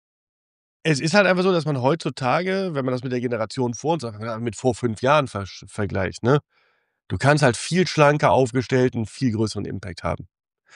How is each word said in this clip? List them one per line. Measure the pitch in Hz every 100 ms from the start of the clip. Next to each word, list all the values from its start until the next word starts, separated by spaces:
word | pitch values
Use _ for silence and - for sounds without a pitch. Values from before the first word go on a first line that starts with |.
| _ _ _ _ _ _ _ _
es | 160 143
ist | 156
halt | 202 185
einfach | 180
so, | 185
dass | 175
man | 147 139
heutzutage, | 120 165 - - 185 156 185 190 190
wenn | 143
man | 131
das | 127
mit | 127
der | 123
Generation | 120 117 110 - 123
vor | 120 143
uns, | 165 120 104 113 113
mit | 120 107
vor | 127
fünf | 113 127 107
Jahren | 127 151 131
ver-, | 101 95 - -
vergleicht, | - 101 95 92 87
ne? | 113 143 - _ _ _ _ _ -
Du | 98
kannst | 127 151
halt | 139 113
viel | - 170 175
schlanker | - 147 147 143
aufgestellt | 104 131 123 117 127 127
einen | 123 107
viel | - 131
größeren | 107 107 101
Impact | 95 98 95 90
haben. | 87 - 92 _ _ _ _